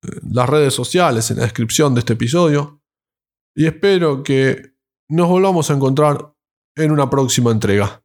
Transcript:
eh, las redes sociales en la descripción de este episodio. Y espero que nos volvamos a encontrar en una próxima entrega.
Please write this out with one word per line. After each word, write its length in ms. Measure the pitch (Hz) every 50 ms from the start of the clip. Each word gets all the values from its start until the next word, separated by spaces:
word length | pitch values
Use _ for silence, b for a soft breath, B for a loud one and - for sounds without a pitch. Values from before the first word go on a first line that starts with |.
| _
eh, 180 | - - - - -
las 180 | - 120 123 120
redes 260 | 139 151 147 135 123
sociales 560 | - 123 - - 180 180 160 127 113 113 -
en 80 | 117 -
la 60 | 120
descripción 500 | 110 - - 117 110 - - 156 143 127
de 60 | 123
este 140 | 117 - 117
episodio. 680 | 113 - 120 135 175 175 165 147 143 143 147 - _ _ _ _ _ _ _ _ _ _ _ _ _ _ _ _
Y 120 | - 156
espero 560 | 160 156 - - 202 196 185 170 156 143 135 143
que 520 | - 139 135 135 135 131 - - - _ _ _ _ _ _ _ _
nos 200 | 147 165 175 170
volvamos 420 | 180 185 190 196 190 170 151 -
a 40 | 151
encontrar 600 | 139 135 131 135 135 151 151 143 - - - _ _ _ _ _ _ _ _ _
en 140 | - 156 151
una 200 | 151 147 143 131
próxima 400 | 143 139 135 123 - - 123 117
entrega. 520 | 113 110 110 110 98 101 101 104 - - _